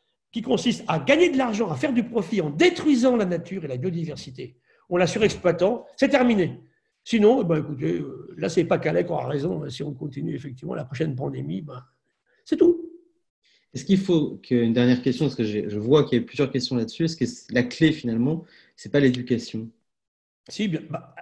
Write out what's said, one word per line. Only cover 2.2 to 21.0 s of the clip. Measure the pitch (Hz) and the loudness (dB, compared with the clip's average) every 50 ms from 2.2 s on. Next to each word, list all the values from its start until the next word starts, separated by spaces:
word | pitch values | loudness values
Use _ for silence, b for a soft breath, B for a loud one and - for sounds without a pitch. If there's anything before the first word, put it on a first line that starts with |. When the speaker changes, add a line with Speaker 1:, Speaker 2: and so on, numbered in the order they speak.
| - - 240 190 | -2 -2 -2 -2
Speaker 1:
en | 160 147 | 0 -2
détruisant | 143 160 339 359 349 - - 302 285 240 240 262 247 | 2 4 4 4 4 2 2 2 2 4 4 4 4
la | 233 202 | 2 2
nature | 180 175 165 170 - 190 190 160 | 0 -2 -4 -6 -8 -10 -10 -8
et | 139 | -8
la | 127 | -8
biodiversité, | 127 139 185 165 170 160 151 139 127 - 139 127 - 135 - _ _ _ _ _ _ _ - | -6 -6 -4 -4 -4 -6 -6 -8 -12 -14 -16 -14 -14 -16 -16 _ _ _ _ _ _ _ -4
en | 180 | 0
la | 180 185 | 2 2
surexploitant, | 165 - 214 220 196 - - - 180 165 170 175 202 240 233 - - - | 2 2 2 2 2 0 2 0 0 2 4 2 2 0 0 -6 -10 -2
c'est | - 277 277 | 2 2 4
terminé. | 277 262 254 240 226 196 170 131 127 - b b b b b b b _ _ | 4 4 4 4 4 2 2 0 -2 -8 b b b b b b b _ _
Sinon, | - 233 220 202 214 254 277 214 | -2 2 6 8 8 6 6 4
eh | |
ben, | 165 165 151 | 0 0 0
écoutez, | - - 147 123 - 165 175 165 | -2 -4 -8 -6 -4 -2 -2 -2
euh, | 147 - - - - - - | -4 -8 -12 -16 -16 -16 -10
là, | - - 190 | -4 -4 -2
c'est | - 180 165 | 2 2 2
pas | - 190 165 | 2 2 0
Calais | - 156 160 175 180 | 0 0 0 0 0
qui | 175 165 | 0 -2
aura | 143 127 127 | -4 -4 -4
raison, | 147 143 139 175 185 156 143 | -4 -4 -2 -2 -4 -4 -6
hein, | 135 | -8
si | 127 - 143 | -10 -10 -10
on | 147 139 | -10 -10
continue | 131 156 147 123 143 151 170 151 | -10 -12 -10 -10 -8 -8 -8 -8
effectivement | 131 139 139 127 127 - - 123 | -8 -10 -12 -14 -12 -10 -10 -8
la | - 147 | -8 -8
prochaine | 123 147 - 160 156 135 | -10 -6 -6 -4 -4 -4
pandémie, | 123 139 143 135 131 135 147 175 190 160 | -6 -6 -8 -8 -8 -8 -8 -8 -8 -10
ben, | 147 131 127 - _ _ _ _ _ _ _ _ _ _ _ _ | -12 -16 -18 -18 _ _ _ _ _ _ _ _ _ _ _ _
c'est | - 320 | -6 0
tout. | - 330 349 349 - - - - - _ _ _ _ _ _ _ _ _ _ _ _ _ _ - | 4 4 4 4 2 -2 -14 -16 -20 _ _ _ _ _ _ _ _ _ _ _ _ _ _ -14
Speaker 2:
Est-ce | 127 - | -10 0
qu'il | - 196 190 | 2 2 2
faut | 196 - 175 160 147 - - - - | 2 2 2 2 2 0 -6 -10 -6
qu'une | - 127 120 117 117 113 | 0 0 2 2 2 2
dernière | 123 123 123 123 123 - | 4 4 4 4 4 2
question, | 135 123 - 156 | 0 0 0 -2
parce | 135 - | -2 -2
que | - 113 | -2 -4
j'ai, | 107 104 107 - 95 | -2 -2 -4 -4 -4
je | 104 104 | -4 -4
vois | 104 120 147 151 139 | 0 4 4 4 4
qu'il | - 127 117 | 4 2 0
y | |
a | 117 | 0
plusieurs | - - - 143 123 | -2 -2 -2 -2 0
questions | 127 131 123 - 131 | 0 -4 -4 -2 -2
là-dessus, | 120 110 113 - - 165 | -2 -4 -4 -4 -2 -2
est-ce | 160 - | -2 -2
que | - 120 | -2 -4
c'est, | 110 - - - - 117 | -4 -4 -8 -12 -2 0
la | 123 120 | 0 0
clé | 123 - - 160 156 147 | 0 0 2 2 2 2
finalement, | - - 120 113 113 123 143 160 160 b b b b b b b | 0 -4 -4 -2 0 0 0 0 -2 b b b b b b b
c'est | - - 104 | -18 -14 -2
pas | - 143 | 0 4
l'éducation ? | 143 127 123 127 123 - 123 113 - - - 110 113 113 - _ _ _ _ _ _ _ _ _ _ _ _ _ _ - | 4 4 2 2 -2 -2 -2 -4 -4 -6 -10 -10 -10 -10 -14 _ _ _ _ _ _ _ _ _ _ _ _ _ _ -16
Speaker 1:
Si, | - - 214 208 | -8 -4 -4 -4
bien, | 156 151 - - | -4 -6 -8 -8
bah, | 147 - | -12 -12